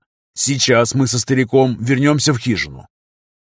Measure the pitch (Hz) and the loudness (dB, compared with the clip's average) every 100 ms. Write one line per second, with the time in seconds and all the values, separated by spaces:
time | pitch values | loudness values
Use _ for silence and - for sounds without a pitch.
0 | _ _ _ - - 139 - 117 117 135 | _ _ _ -6 -4 0 2 2 2 0
1 | 127 120 - 131 123 135 131 101 120 139 | 0 -2 -2 -2 2 2 2 0 -2 0
2 | 143 151 - 127 127 98 73 65 - _ | 2 2 0 0 -2 -2 -4 -12 -20 _
3 | _ _ _ _ _ | _ _ _ _ _